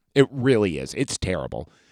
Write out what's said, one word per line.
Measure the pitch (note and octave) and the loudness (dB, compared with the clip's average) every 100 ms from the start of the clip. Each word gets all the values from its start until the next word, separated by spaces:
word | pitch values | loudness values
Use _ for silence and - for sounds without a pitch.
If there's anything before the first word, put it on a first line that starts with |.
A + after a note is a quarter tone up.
| _ C#3 | _ 2
It | C#3 | 2
really | C#3 B2+ A#2+ G2+ D2 | 2 2 4 2 0
is. | C2 F2 | -6 -4
It's | C3+ - | -4 -4
terrible. | G2 F2+ B1+ A#1 - _ _ | -4 -4 -4 -8 -12 _ _